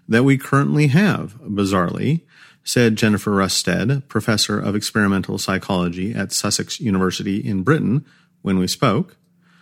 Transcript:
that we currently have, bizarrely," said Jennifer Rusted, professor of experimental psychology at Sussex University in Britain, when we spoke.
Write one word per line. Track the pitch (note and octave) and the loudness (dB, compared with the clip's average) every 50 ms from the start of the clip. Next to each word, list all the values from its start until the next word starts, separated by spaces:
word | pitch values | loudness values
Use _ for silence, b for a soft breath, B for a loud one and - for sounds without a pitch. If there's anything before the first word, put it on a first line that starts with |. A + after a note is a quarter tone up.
| B - | B 2
that | A2 A#2 B2 | 2 4 6
we | C#3 C#3 C3 | 4 4 2
currently | - - - C#3 C#3+ C#3 C#3+ D3+ D3+ | 0 0 0 2 2 2 2 2 4
have, | D3 B2 E3+ G#3 G3 B2 G2 D#2+ D#2 G2+ - - | 4 4 4 4 4 2 0 -4 -8 -12 -14 -10
bizarrely," | - G#2 G2+ G2+ F#2+ G2 F#2+ F2 F2 F2 F2 F#2+ A2+ D3+ E3 - b b b b b b b b | -6 -2 -2 0 2 2 0 0 0 -2 -2 -2 0 0 -2 -4 b b b b b b b b
said | - - B2+ A#2+ A#2 A2 | -4 0 2 2 2 2
Jennifer | G#2 - A2 G#2 G2 - G#2+ G#2 | 2 2 2 2 2 0 0 0
Rusted, | G2 F#2+ F2+ - - - - F2 F2+ F#2 A#2 C#3 C#3 C3+ | 0 0 0 0 -2 -2 -2 -2 0 0 0 -2 -2 -4
professor | - - A2 G#2 - A2 G#2 - - G#2+ | -4 -6 -4 -2 0 0 0 0 -2 -2
of | G#2 G2 G#2 G2 | -2 -2 -2 -2
experimental | G#2 G2+ - - A2+ G#2 G2 G2 F#2+ F2+ - G2+ | -2 -4 -2 0 0 2 2 2 0 -2 -2 -6
psychology | G2+ - - F#2+ F#2 - - G2+ F#2 F2 F2 E2+ F2+ F#2 G#2 A2+ | -6 -4 -4 -4 -4 -2 -2 -2 0 0 -2 -2 -4 -6 -6 -4
at | - G2 - - | -4 -6 -4 -4
Sussex | - - G#2 G2+ - A2 - - - | -4 -4 -2 -2 -2 -4 -6 -8 -6
University | - A#2 G2 F#2 F#2 F#2 F2 - - G#2 G2 G#2 | -2 0 0 2 2 0 0 -2 -4 -4 -4 -2
in | - A#2 G#2 F#2+ F2+ | -2 -2 -2 -2 0
Britain, | - - - G2+ G2 A2 D3 D#3 b b b b b b b | 2 0 2 2 0 -2 -2 -2 b b b b b b b
when | - G2 F#2+ | -4 -2 0
we | F#2 F#2 F#2 | 0 0 -2
spoke. | - - - B2+ G2 B2 F3+ - - _ _ _ _ _ b b b b | -2 -2 0 0 0 0 -2 -4 -8 _ _ _ _ _ b b b b